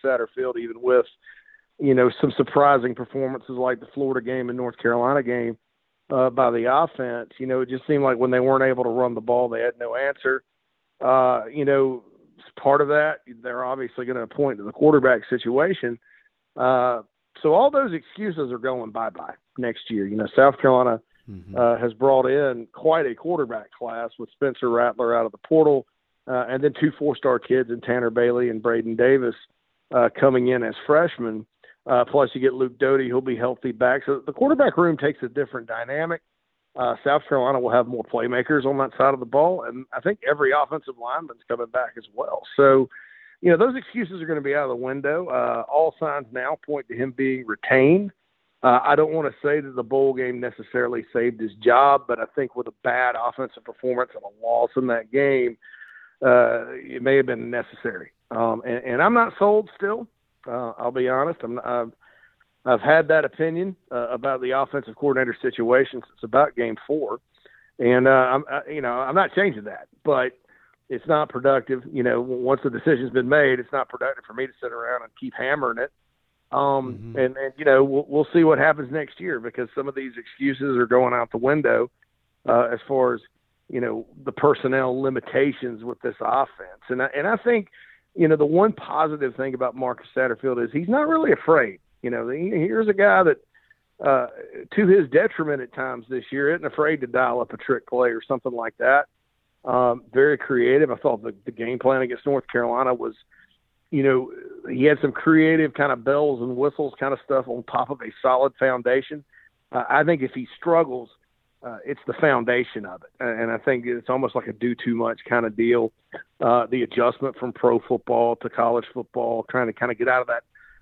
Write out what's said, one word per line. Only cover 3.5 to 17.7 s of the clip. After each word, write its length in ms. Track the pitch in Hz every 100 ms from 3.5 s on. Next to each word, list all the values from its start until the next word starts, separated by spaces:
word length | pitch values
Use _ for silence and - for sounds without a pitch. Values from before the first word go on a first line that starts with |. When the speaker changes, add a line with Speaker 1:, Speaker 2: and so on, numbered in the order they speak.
Speaker 1:
like 280 | 127 127 117
the 80 | -
Florida 320 | 139 135 127 117
game 240 | 127 123
and 80 | 123
North 200 | 123 -
Carolina 440 | 117 120 123 143
game, 360 | 120 123 117 113 _ _ _ _ _
uh, 200 | 131 127
by 180 | 123 123
the 160 | 117 120
offense. 560 | 139 165 - 123 120 113 -
You 80 | 131
know, 160 | 131
it 80 | 127
just 160 | 131 -
seemed 180 | 147
like 140 | 135 120
when 140 | 127
they 80 | 127
weren't 240 | 131 135
able 200 | 131 127
to 60 | 123
run 240 | 120 123
the 80 | 113
ball, 260 | 113 120 123
they 140 | 113
had 120 | 120 120
no 160 | 120 120
answer. 480 | 139 139 135 131 - _ _ _ _ _
Uh, 440 | 131 131 127 120 113
you 120 | 147 139
know, 380 | 139 135 123 98 _ _ _ - -
part 220 | 139 143
of 60 | 143
that, 300 | 147 156 147 123 117
they're 200 | 123 123
obviously 420 | 127 135 123 - 123
gonna 200 | 127 113
point 320 | - 139 104
to 60 |
the 80 | 104
quarterback 500 | - 151 147 127 120 -
situation. 680 | 123 117 131 180 190 120 117 _ _ _ _ _ -
Uh, 460 | 127 131 123 120 101 _ _ -
so 120 | 156
all 160 | 170
those 240 | 190